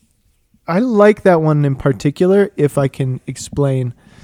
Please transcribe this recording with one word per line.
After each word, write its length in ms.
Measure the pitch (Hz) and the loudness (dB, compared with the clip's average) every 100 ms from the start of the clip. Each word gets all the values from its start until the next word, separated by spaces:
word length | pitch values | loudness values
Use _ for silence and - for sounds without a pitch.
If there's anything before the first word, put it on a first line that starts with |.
| _ _ _ _ _ _ - | _ _ _ _ _ _ -4
I 140 | 175 | -2
like 420 | 254 208 208 214 | 0 4 4 4
that 180 | 190 170 | 2 2
one 220 | 156 147 | 2 2
in 120 | 143 135 | 0 -2
particular 760 | 139 135 147 - 185 202 196 - | -2 -2 -4 0 2 2 0 0
if 200 | 143 - | -2 0
I 120 | 139 | -4
can 320 | - 131 127 - | -4 -6 -6 -10
explain 680 | 127 - - 139 131 123 - _ - | -14 -10 -4 -2 -2 -6 -10 _ -20